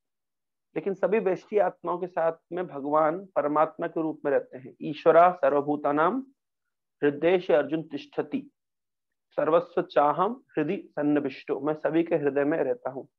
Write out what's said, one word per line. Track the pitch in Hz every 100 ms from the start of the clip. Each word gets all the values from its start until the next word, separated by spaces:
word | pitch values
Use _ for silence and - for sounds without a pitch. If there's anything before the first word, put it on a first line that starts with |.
| _ _ _ _ _ _ _ -
लेकिन | 165
सभी | 190 180 214
व्यष्टि | 190 170 - 208
आत्माओं | 185 - 170 170
के | 180
साथ | 180 165 165 -
में | 170 180
भगवान | 143 139 151 156 170 196
परमात्मा | - 147 151 156 - 170
के | 170
रूप | 160 156 147
में |
रहते | 135 - 127
हैं। | 127 -
"ईश्वरा | 156 143 170 165 175
सर्वभूतानाम | 180 139 143 143 147 147 147 165 247 262 _ _ _ _ _ _ -
हृदय | 143 143 160 185
से | 180
अर्जुन | 165 135 160
तिष्ठति, | 156 151 - - 147 139 - _ _ _ _ _ _ _ _
सर्वस्व | - 147 165 175 -
चाहम | 180 - 147 147 190 247 _ -
हृदय | 151 190
सन्निविष्टो", | - - 147 147 143 135 - 147
मैं | 139
सभी | 151 151 160
के | 170 165
हृदय | 143 139
में | 143 160
रहता | 139 123 131
हूँ। | 131 -